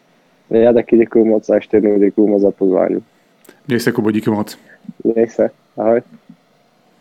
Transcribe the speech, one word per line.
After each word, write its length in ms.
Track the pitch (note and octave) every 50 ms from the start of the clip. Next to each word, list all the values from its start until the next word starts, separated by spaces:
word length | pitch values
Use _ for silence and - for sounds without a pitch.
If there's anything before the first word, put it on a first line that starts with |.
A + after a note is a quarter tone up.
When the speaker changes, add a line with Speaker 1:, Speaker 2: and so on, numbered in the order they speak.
| _ _ _ _ _ _ _ _ _ _
Speaker 1:
Já 240 | A2 A2+ A2+ A#2+ A#2
taky 240 | A#2 A2 - A#2
děkuji 280 | A2+ A2+ - - A#2 A2
moc 240 | A2 G#2+ G#2+ - -
a 60 | G#2+
ještě 220 | G#2 - - -
jednou 220 | G#2 G#2 G#2 G#2 G2+
děkuji 280 | G2+ G2 - G#2+ G#2+
moc 140 | G2+ G#2 G2+
za 100 | G2+ G2
pozvání. 500 | F#2 - G2 F#2+ F#2 F2 F2 F2 F#2 F#2+ A2+ _ _ _ _ _ _ _ _ - _ _ _
Speaker 2:
Měj 120 | C#3+ B2 A2
se, 120 | - B2+
Kubo, 200 | A#2 B2 G#2 A2
díky 180 | G#2+ A2 - A#2
moc. 280 | G#2+ G#2 G#2 - - - _ _ - _ _ - - - -
Speaker 1:
Měj 240 | A2 A2+ A2+ A#2
se, 220 | A2+ - - A2 A2+ - _ _ _ _
ahoj. 240 | B2 G#2+ A2 A#2 B2 - _ - _ _ - - _ _ _ _ _ _ _ _ _ _ _ _ _